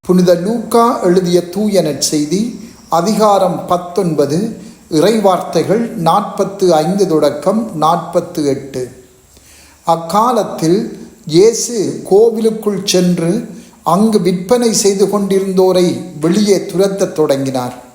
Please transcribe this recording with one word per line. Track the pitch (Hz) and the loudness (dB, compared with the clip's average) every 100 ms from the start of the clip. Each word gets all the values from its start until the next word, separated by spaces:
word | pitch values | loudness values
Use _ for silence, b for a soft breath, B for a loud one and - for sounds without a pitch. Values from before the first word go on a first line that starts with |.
| - | 2
புனித | 180 180 | 2 4
லூக்கா | 175 180 240 - 233 233 - | 2 0 -4 0 2 2 0
எழுதிய | 185 180 175 175 175 | 2 2 2 0 -2
தூய | 202 214 196 | -4 0 0
நற்செய்தி, | 156 131 - 156 147 180 240 - B B - | 0 -2 -2 -2 -2 -2 -4 -6 B B -2
அதிகாரம் | 165 185 208 214 196 185 156 - | -2 0 2 2 4 2 -2 -2
பத்தொன்பது, | 180 - - 180 151 139 156 226 - B B B | -4 -2 -2 -2 0 0 0 -4 -8 B B B
இறைவார்த்தைகள் | 156 180 226 196 180 - 175 135 208 233 220 | 0 2 4 2 2 0 -2 0 0 -2 -2
நாற்பத்து | 160 190 208 - 190 - 185 | 0 0 0 -4 -6 0 2
ஐந்து | 160 156 202 185 | 2 2 0 0
தொடக்கம் | 156 147 - - 214 233 160 | 2 0 0 -2 -2 -4 -2
நாற்பத்து | 156 170 - 175 - - 143 | 0 0 -2 -4 -4 -4 -2
எட்டு. | 135 - 135 123 - - _ _ b b b b b | -4 -6 -12 -12 -14 -20 _ _ b b b b b
அக்காலத்தில் | - 165 165 196 233 233 190 - 160 190 233 - - - - | -2 -2 0 0 0 0 -2 -4 0 0 -2 -12 -18 -16 0
இயேசு | 156 214 233 - 240 151 - 139 | 4 4 4 -6 -4 -4 -6 2
கோவிலுக்குள் | 190 233 220 220 214 208 190 - | 4 4 2 -2 -2 -4 -4 0
சென்று, | 180 180 175 165 208 233 B B B | 2 2 0 0 -2 -6 B B B
அங்கு | - 175 220 208 | -2 2 2 2
விற்பனை | 175 180 - 247 233 | 0 -2 0 2 2
செய்து | 202 196 196 196 | 2 0 2 0
கொண்டிருந்தோரை | 208 196 190 190 185 185 180 180 123 - - | 0 0 0 0 2 2 4 2 0 -8 -4
வெளியே | 160 196 208 185 | 0 2 2 2
துரத்தத் | - 175 196 190 190 | 0 0 0 0 -4
தொடங்கினார். | - 151 135 135 131 123 127 - | 0 0 0 -2 -4 -6 -10 -20